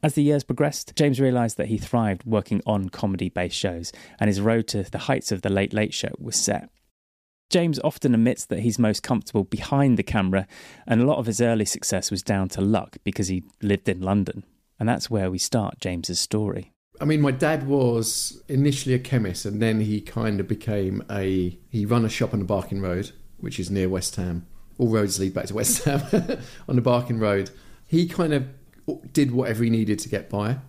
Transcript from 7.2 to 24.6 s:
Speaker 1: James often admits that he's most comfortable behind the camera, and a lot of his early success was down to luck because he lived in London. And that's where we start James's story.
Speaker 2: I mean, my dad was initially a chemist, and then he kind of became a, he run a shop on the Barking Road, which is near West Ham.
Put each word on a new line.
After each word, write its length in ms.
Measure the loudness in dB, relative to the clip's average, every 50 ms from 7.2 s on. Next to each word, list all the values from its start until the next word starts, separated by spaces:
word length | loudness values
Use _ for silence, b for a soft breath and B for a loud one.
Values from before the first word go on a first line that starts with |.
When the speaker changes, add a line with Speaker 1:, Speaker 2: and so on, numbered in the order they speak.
| _ _ _ _ _ _
Speaker 1:
James 300 | 2 2 2 2 0 0
often 340 | -2 -2 -4 0 2 2 4
admits 320 | 6 4 4 2 0 -4
that 140 | -6 -4 0
he's 180 | 0 0 2 2
most 240 | 2 2 2 0 0
comfortable 400 | -2 -2 -2 -2 -2 -2 -2 0
behind 540 | 0 -4 -6 -4 0 2 4 4 4 4
the 80 | 4 2
camera, 420 | 0 0 0 2 2 2 0 0 B B B B B B B B
and 140 | 0 2 4
a 60 | 4
lot 120 | 4 4 2
of 80 | 0
his 140 | -2 0 2
early 240 | 2 2 4 2 0
success 480 | 0 -2 -6 -4 -2 -2 -2 -2 -2 -4
was 100 | -6 -2
down 260 | 0 0 0 0 -2
to 100 | -2 0
luck 380 | 2 2 2 2 0 -4 -14 -8 _
because 240 | -6 -2 -2 -2
he 160 | -2 -2 -4 -6 -8 _ _
lived 280 | 0 0 0 2 _ -2
in 120 | -2 0
London. 440 | 0 2 2 2 2 0 -4 -10 -14 _ _ _ _ _ _ _
And 100 | -2 0
that's 220 | 0 -2 -2 -4
where 180 | -2 -2 -2 -2
we 100 | -2 -4
start 420 | -4 -2 0 0 0 0 -6 -6
James's 400 | -6 -6 -4 -4 -6 -6 -4 -4
story. 520 | -4 -2 -2 -2 -2 -2 -4 -6 -8 -12 _ _ _ _ _ -4
Speaker 2:
I 40 | 0
mean, 160 | 0 2 4
my 100 | 4 2
dad 380 | 2 2 2 2 2 0 0 0
was 720 | 2 4 4 4 2 2 0 -2 -2 -4 -6 -6 -8 -12 -12 -2
initially 460 | 0 2 4 4 2 0 0 0 0
a 40 | 0
chemist, 460 | 0 0 0 0 0 0 -4 -6 -6
and 160 | -6 -2 0 0
then 180 | 2 2 2
he 200 | 0 0 0 -2
kind 400 | -4 -6 -6 -4 -2 -2 0 -2
of 80 | -2 -2
became 540 | -4 -4 -2 -4 -2 0 0 0 -2 -4 -6 -6
a, 460 | -6 -2 -2 0 0 0 0 -2 -4 -8 -16 -6
he 160 | -4 -2 0
run 180 | 2 2 2 2
a 40 | 2
shop 240 | 0 -2 -2 0 0
on 80 | -2
the 40 | 0
Barking 360 | 0 -2 -2 -2 -4 -4 -4
Road, 320 | -2 -2 -2 -2 -4 -6 -10 -18 -20 -20 -16 -10
which 200 | -10 -10 -6 -6
is 120 | -6 -2
near 180 | -2 0 0 0
West 280 | 0 -2 -4 -4 -6
Ham. 300 | -4 -4 -4 -4 -6 -8 -10 -18 -20